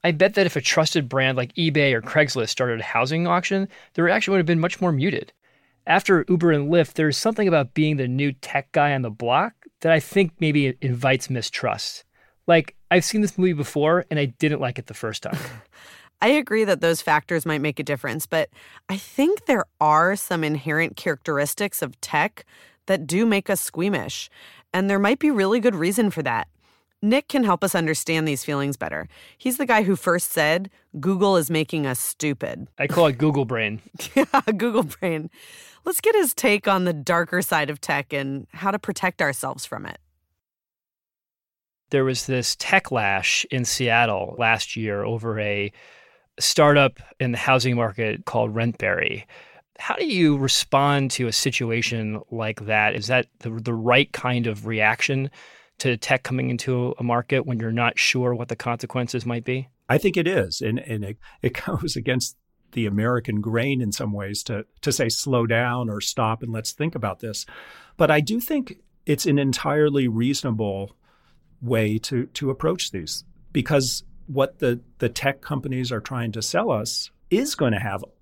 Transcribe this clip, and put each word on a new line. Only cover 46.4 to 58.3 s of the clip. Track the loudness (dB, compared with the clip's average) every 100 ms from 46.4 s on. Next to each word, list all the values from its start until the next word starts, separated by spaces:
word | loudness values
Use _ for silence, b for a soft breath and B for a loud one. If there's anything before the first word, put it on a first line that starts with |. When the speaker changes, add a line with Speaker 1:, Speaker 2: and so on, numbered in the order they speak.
Speaker 1:
startup | -2 4 6 6 4 0 -20 _
in | -4
the | -2
housing | 2 2 2 0
market | -2 -2 -4 -4
called | -4 -2 -2
Rentberry. | 0 -2 0 -2 0 -2 -4 -12 B B B _ -14
How | -6
do | -4
you | 0 4 4 4
respond | 2 0 2 2 4 2 0
to | -2 -2
a |
situation | 0 -2 -2 -2 -2 -2 -4 -4 -6 -8
like | -6 -6 -6 0
that? | 2 2 0
Is | 0
that | 0 -2 _
the, | -10
the | -8 -4
right | -2 2 4 2
kind | -4 -2 -2 -2
of | -4 -6
reaction | 0 2 2 0 -2 -4 B B B B _
to | -4 -2
tech | 0 -2
coming | 0 -4 -2
into | -4 -2 -2 -2 -4
a |
market | -2 -2 0 -2 -2
when | -4
you're | -2
not | 0 0 2
sure | 0 0 0